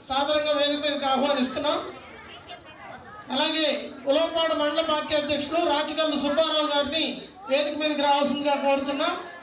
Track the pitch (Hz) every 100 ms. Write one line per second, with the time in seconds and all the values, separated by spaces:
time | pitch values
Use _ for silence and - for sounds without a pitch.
0 | - 262 294 302 302 294 285 294 302 285
1 | 269 262 285 269 247 - 294 339 - -
2 | - - - - - - - - - -
3 | - - - 254 311 320 302 233 - -
4 | 277 285 330 330 320 311 294 311 320 302
5 | 302 302 294 285 - 320 339 294 302 302
6 | 320 277 277 294 320 302 294 294 277 320
7 | 277 - - - - 269 294 294 302 277
8 | 285 285 285 294 285 277 277 277 269 277
9 | 330 359 - -